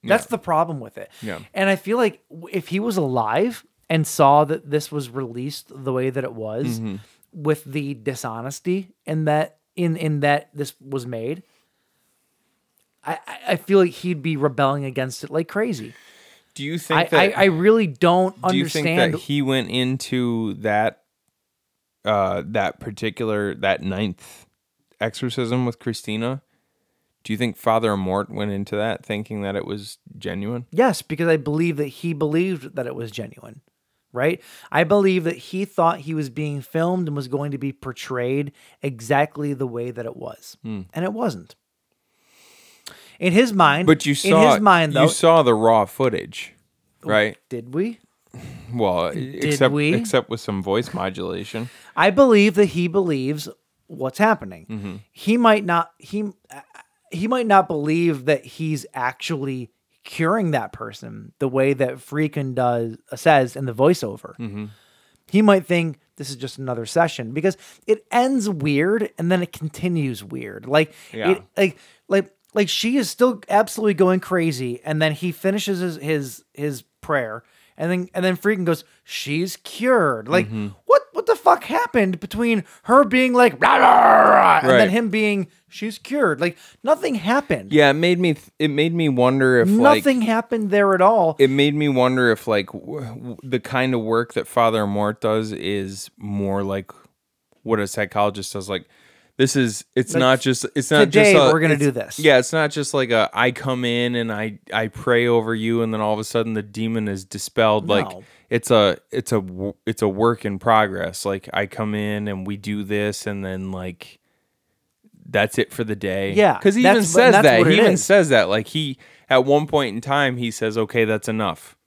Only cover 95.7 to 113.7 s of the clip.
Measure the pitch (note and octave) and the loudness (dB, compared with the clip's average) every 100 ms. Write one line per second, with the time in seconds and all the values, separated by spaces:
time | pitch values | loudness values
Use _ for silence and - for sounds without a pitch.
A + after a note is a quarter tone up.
95.7 | G2+ F#2+ F#2+ - _ G#2 G2+ G2 G2 G2 | -6 -6 -12 -16 _ -8 -4 -2 -4 -4
96.7 | G2 F#2 - _ _ _ _ _ _ A2+ | -6 -10 -20 _ _ _ _ _ _ -4
97.7 | A2 G2+ - G#2 G#2 G#2 G2+ F#2+ G2+ F#2+ | -2 -2 -4 -4 0 -2 -2 -10 -12 -8
98.7 | F#2 - _ _ _ _ _ C3 C#3+ A#2+ | -8 -10 _ _ _ _ _ 2 2 0
99.7 | G2+ - - B2 D#3+ B2+ C3 - B2+ - | -2 -6 -4 -2 2 4 2 2 -2 -4
100.7 | - B2+ D3+ D#3+ F3+ G#3+ F3+ C3+ D#3 D#3+ | -6 0 4 6 6 6 6 6 4 2
101.7 | D3 D3 A#2+ G2+ - D3+ C3 B2 D#3+ D3+ | 2 2 0 -8 0 4 4 4 -2 -2
102.7 | D3+ C#3 C#3+ B2+ A2+ G#2+ G2 B2 B2 C3+ | -2 -4 -2 0 2 0 2 0 0 -4
103.7 | B2+ B2 A#2+ A#2+ A#2+ A2+ G#2+ A2 G2+ _ | -4 -2 -2 -2 -2 -4 -6 -8 -10 _
104.7 | A2 A2+ - - A#2+ A#2+ A#2 A2 A2+ A2 | -4 -4 -6 0 2 4 2 0 -4 -2
105.7 | A#2 A2+ A2 G#2+ G#2+ A2 A#2 A2+ G#2+ G#2 | 0 -2 -2 -2 -2 -2 -4 -2 -6 -8
106.7 | G#2 A2+ A2+ G#2+ G2 F#2+ G2+ - - A2 | -6 -4 -4 -4 -6 -10 -12 -6 0 2
107.7 | G#2+ F2 G2+ F#2+ F#2 - _ _ A#2+ - | 2 2 0 0 -8 -20 _ _ -4 2
108.7 | A#2 G2+ E2+ _ A#2 - A2+ F#2 F2+ G2 | 4 4 0 _ -8 -2 -4 -4 -8 -8
109.7 | - - A2 G#2+ F#2+ A#2 A#2 G#2+ G2 - | -8 -8 -2 -2 2 0 0 -4 -4 2
110.7 | A2 G#2+ F#2+ F2 F#2 G2 G2 - - G2+ | 2 2 -2 -6 -6 -6 -6 -6 -6 -6
111.7 | - G#2+ G#2 G#2 G#2 G#2 G2 F#2+ G2+ G2+ | -4 -4 -4 -4 -4 -6 -6 -8 -8 -6
112.7 | G#2 G2 G#2 G#2 G2+ - G2+ F#2+ F#2+ F#2+ | -8 -4 -2 -2 -4 -8 -8 -8 -8 -8